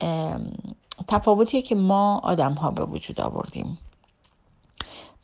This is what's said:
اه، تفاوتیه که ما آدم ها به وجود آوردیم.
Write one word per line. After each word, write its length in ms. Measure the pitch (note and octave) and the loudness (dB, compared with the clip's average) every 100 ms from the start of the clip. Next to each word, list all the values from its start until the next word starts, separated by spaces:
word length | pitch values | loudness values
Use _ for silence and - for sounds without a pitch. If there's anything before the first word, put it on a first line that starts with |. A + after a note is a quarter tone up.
اه، 360 | E3 D#3+ D#3+ - - - - - _ - - | -4 -2 -4 -6 -8 -10 -14 -16 _ -14 -2
تفاوتیه 540 | G#3 G#3 G#3 A3+ C4+ | 2 4 4 4 2
که 140 | B3+ G#3 | 0 2
ما 460 | F#3+ G3 G3+ G3+ | 4 6 4 2
آدم 300 | - E3 C#3 | 0 2 2
ها 180 | D3 D#3 | 2 -2
به 140 | - - | -2 -4
وجود 360 | D#3+ - - | -6 -8 -6
آوردیم. 560 | - - - - - E3 - - _ _ _ _ _ _ _ - - - - _ | -6 -6 -8 -10 -10 -10 -14 -20 _ _ _ _ _ _ _ -16 -16 -18 -20 _